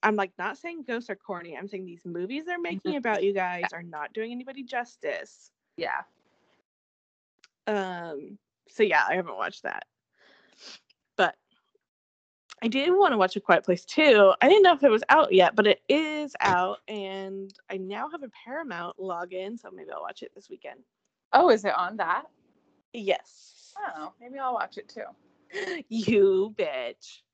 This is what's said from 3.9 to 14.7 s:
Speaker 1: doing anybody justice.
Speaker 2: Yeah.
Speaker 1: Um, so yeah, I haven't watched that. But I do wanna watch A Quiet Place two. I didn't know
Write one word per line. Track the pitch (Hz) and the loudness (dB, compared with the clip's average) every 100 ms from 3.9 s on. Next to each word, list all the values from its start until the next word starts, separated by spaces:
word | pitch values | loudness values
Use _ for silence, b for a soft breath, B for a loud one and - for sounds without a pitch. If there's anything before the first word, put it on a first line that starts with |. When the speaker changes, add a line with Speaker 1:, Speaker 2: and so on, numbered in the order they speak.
| 156 147 | -12 -10
Speaker 1:
doing | - 226 | -8 -10
anybody | 247 254 269 | -10 -14 -14
justice. | 254 254 240 _ 156 104 - _ _ _ _ - | -8 -8 -8 _ -8 -8 -10 _ _ _ _ -10
Speaker 2:
Yeah. | 165 65 - _ _ _ _ _ _ _ _ _ _ _ _ _ _ _ - | -6 -6 -8 _ _ _ _ _ _ _ _ _ _ _ _ _ _ _ -4
Speaker 1:
Um, | 208 190 180 170 147 - 208 _ _ _ | -4 -4 -8 -10 -12 -14 -20 _ _ _
so | - | 0
yeah, | 208 156 95 | 2 4 2
I | 170 | -2
haven't | 170 98 | -4 -6
watched | 90 - | -8 -8
that. | - - - _ _ B B B B B B B _ _ _ - | -10 -10 -14 _ _ B B B B B B B _ _ _ 0
But | 180 - _ _ _ _ _ _ _ _ _ _ _ - | 0 -2 _ _ _ _ _ _ _ _ _ _ _ -6
I | 233 | -4
do | 254 294 370 | 0 2 4
wanna | 392 226 | 4 4
watch | 185 208 | 0 0
A | |
Quiet | - 170 | 2 2
Place | - 175 | 2 -2
two. | - - 311 214 196 - | -2 4 6 8 8 8
I | 269 | 6
didn't | 415 | 8
know | 381 | 8